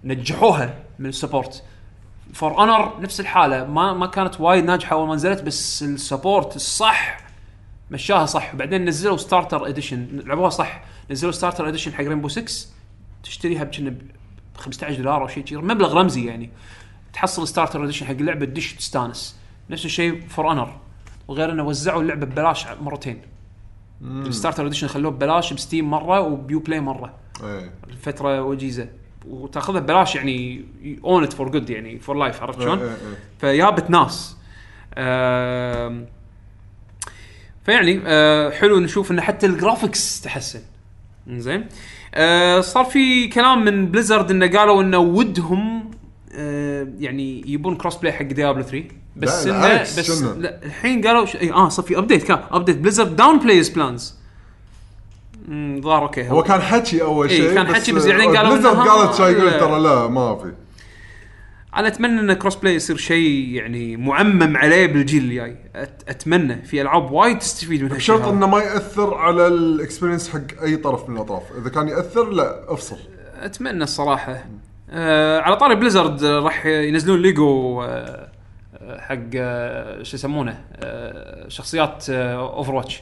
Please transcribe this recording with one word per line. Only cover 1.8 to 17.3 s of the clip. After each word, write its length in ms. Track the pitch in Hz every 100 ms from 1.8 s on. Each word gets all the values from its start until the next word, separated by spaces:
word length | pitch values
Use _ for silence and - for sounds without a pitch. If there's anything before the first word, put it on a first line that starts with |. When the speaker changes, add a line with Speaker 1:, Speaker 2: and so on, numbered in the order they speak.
| - - - - -
Speaker 1:
For 200 | - 156
Honor 480 | - 214 220 202 -
نفس 180 | 190 -
الحالة، 460 | 190 185 151 131 131
ما، 280 | 151 190
ما 120 | 180 185
كانت 360 | 196 185 -
وايد 240 | 160 185 170
ناجحة 280 | 180 -
أول 140 | 156 156
ما 80 | 156
نزلت، 260 | 170 196
بس 420 | 147 - - -
السبورت 720 | 147 139 - 139 180 196 - 139
الصح 640 | - - 220 - - - - - - - - - -
مشاها 340 | 139 - 196 151
صح. 280 | 160 -
وبعدين 320 | 135 139 190 175
نزلوا 320 | 156 202 180
ستارتر 500 | - 180 175 156 143
إديشن، 400 | 139 - 123 123 139 131
لعبوها 240 | 147 180
صح. 320 | 165 160 - - - -
نزلوا 200 | 139 170
ستارتر 360 | 165 180 175 156
إديشن 260 | 156 160
حق 100 | 151
رينبو 240 | 143 151 147
سكس، 420 | - - - - - - - - -
تشتريها 400 | - - 170 165
بكنا 260 | 147 - 139
ب 120 | 123 - - - - - -
خمستعش 380 | - - 151 131
دولار 260 | 127 147
أو 60 | 131
شيء 180 | - 139
شيء، 120 | 147
مبلغ 360 | 170 226 175
رمزي 320 | 156 190 131 117
يعني. 240 | 113 117 - - - - - -
تحصل 340 | - 185